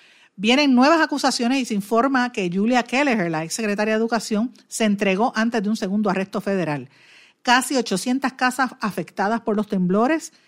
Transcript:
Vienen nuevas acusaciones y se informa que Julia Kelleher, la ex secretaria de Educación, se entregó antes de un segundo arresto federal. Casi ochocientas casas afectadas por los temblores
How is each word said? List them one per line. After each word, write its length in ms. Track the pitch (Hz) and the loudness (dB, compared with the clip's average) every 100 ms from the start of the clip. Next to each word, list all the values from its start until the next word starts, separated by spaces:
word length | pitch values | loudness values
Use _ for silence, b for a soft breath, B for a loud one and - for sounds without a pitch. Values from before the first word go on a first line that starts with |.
| b b b - | b b b -4
Vienen 400 | 202 262 294 247 | 0 2 4 4
nuevas 260 | 269 330 | 6 4
acusaciones 580 | 302 294 277 240 240 269 | 2 0 0 0 0 0
y 60 | 240 | -2
se 80 | |
informa 580 | 208 196 226 262 269 240 | -4 0 2 2 2 0
que 200 | 240 180 | -2 -2
Julia 300 | 185 214 247 | 0 2 0
Kelleher, 480 | 233 247 294 226 170 | 0 0 0 0 0
la 120 | 156 | -4
ex 120 | 165 - | -6 -6
secretaria 400 | 220 202 214 220 | -4 -2 0 0
de 40 | |
Educación, 520 | 226 226 - 208 247 - B | 0 -2 -2 -2 -2 -6 B
se 180 | - 220 | -2 0
entregó 480 | 202 208 190 240 - | 2 0 2 0 0
antes 280 | 226 233 | -2 0
de 60 | 202 | -2
un 60 | 220 | -2
segundo 360 | 185 208 208 | -2 -2 0
arresto 280 | 180 190 214 | 0 -2 -4
federal. 480 | 202 196 156 143 127 b b b b b | -2 -2 -2 -4 -8 b b b b b
Casi 360 | - 247 254 269 | 0 2 2 -2
ochocientas 560 | 233 185 - 254 269 | -2 -2 -2 -2 -2
casas 420 | - 254 247 262 - | -2 -2 0 -4 -4
afectadas 600 | 214 185 160 - 202 226 | -6 -6 -8 -4 -2 -2
por 140 | 226 214 | -2 -2
los 120 | 202 | -2
temblores 640 | 196 180 196 240 320 - b | 0 0 2 2 0 -4 b